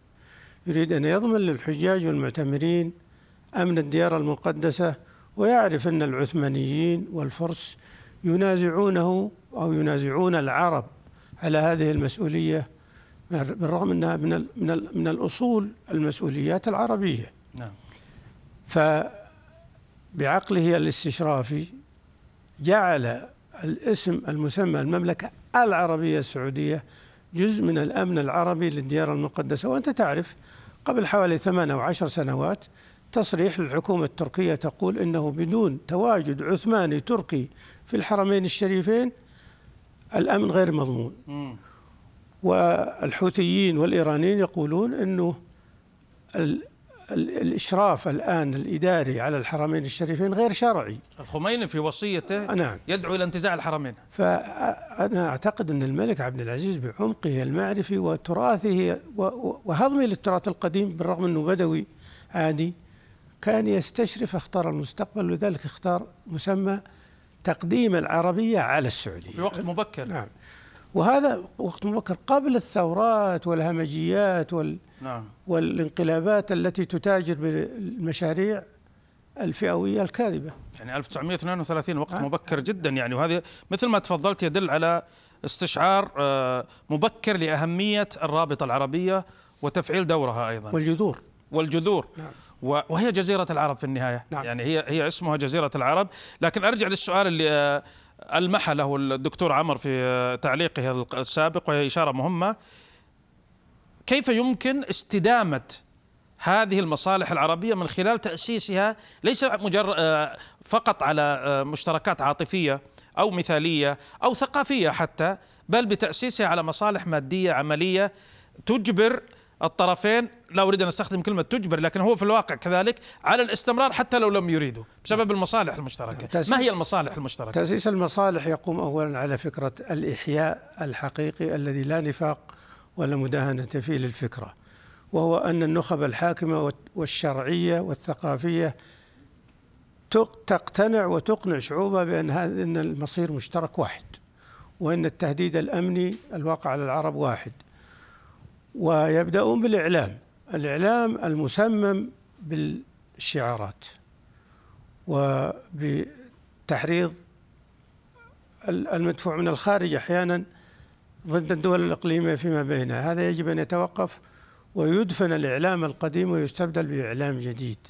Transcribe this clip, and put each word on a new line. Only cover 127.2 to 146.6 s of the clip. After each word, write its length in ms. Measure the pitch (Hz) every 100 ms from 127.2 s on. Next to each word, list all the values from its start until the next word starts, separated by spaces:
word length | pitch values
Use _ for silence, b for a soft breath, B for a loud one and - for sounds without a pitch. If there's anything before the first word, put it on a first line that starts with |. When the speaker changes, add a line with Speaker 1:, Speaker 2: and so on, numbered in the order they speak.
| 131 - 110
Speaker 1:
تأسيس 360 | 170 170 202 214
المصالح 600 | 190 175 - 196 165 156
يقوم 320 | 156 - 160
أولا 400 | 160 151 151 131
على 180 | 143 131
فكرة 340 | 156 143 135 - 254
الإحياء 800 | 156 196 131 - 147 156 - - -
الحقيقي 720 | 151 - 135 - 151 - 160 156
الذي 280 | 143 139
لا 180 | 135 165
نفاق 540 | 147 139 156 151 - B B B B -
ولا 180 | 139 143
مداهنة 500 | 131 143 135 127 127
فيه 320 | 143 117 143
للفكرة، 560 | 127 113 120 - 104 - b b b b b
وهو 240 | 160 165 170
أن 260 | 180 170
النخب 400 | 160 165 160 160
الحاكمة 600 | 143 117 170 170 160 160
والت-، 260 | 147 - - 185
والشرعية 840 | 151 - 156 135 131 175 175 170
والثقافية 960 | 185 143 - 143 160 139 170 165 160 - B B B B B _ _ _ _ _ _ _ _
تق-، 280 | 220 226 - -
تقتنع 580 | 180 - - 220 226 180
وتقنع 540 | 165 - 214 190 147
شعوبها 440 | 117 147 196 190
بأن 260 | 170 170 156
ها-، 160 | 151 170
أن 320 | 185 170 160
المصير 540 | 160 147 147 - 170
مشترك 480 | 143 - 180 160 -
واحد، 240 | 135 - - - _ B B B B -
وأن 260 | 160 170 160
التهديد 500 | - 160 143 175 160
الأمني 600 | - 175 180 180 180 214 -
الواقع 360 | 180 151 160